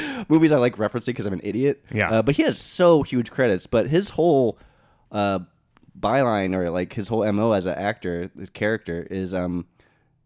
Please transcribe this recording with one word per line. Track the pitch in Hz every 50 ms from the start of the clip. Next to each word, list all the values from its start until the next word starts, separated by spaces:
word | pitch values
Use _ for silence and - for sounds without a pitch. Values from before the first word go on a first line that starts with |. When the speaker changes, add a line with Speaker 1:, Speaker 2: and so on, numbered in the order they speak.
| 302 294 269 247 214 -
Speaker 1:
Movies | 151 160 160 151
I | 151 135
like | 120 123 107
referencing | 98 107 101 - 120 - - 120
'cause | 120 104
I'm | 104
an | 95 85
idiot. | - 101 101 113 131 143 135 - _ -
Speaker 2:
Yeah. | - 107 101 82
Speaker 1:
Uh, | 110 110
but | 110 123 143
he | - 320
has | 294 104 -
so | - - - - 180 175 170 151
huge | 151 - - 123 117 -
credits, | - - 131 117 98 92 -
but | - - 113 - 135
his | 147 175 202 -
whole, | - - 156 175 151 135 127 110 - _ - - _ _ _ _ _ _ _ -
uh, | - 104 101 101 98 92 87 - _ _ _ _ _ _ _ _ - 95
byline | 90 101 120 139 135 120 110 101 95 92 95
or, | 92 90 85
like, | 82 90 92 92
his | - 113 98 98
whole | 117 113 104
M | 107 104 101
O | 110 117
as | 107 98 87
an | 92 80
actor, | 69 95 104 101 - - 92 87 85 87 95 - -
his | 92 92
character | - - 107 107 113 107 - - 85 85 - -
is, | 92 95 95 90 92
um, | 92 90 90 87 87 85 _ _ _ _ _ _ _ _ _ _ _ _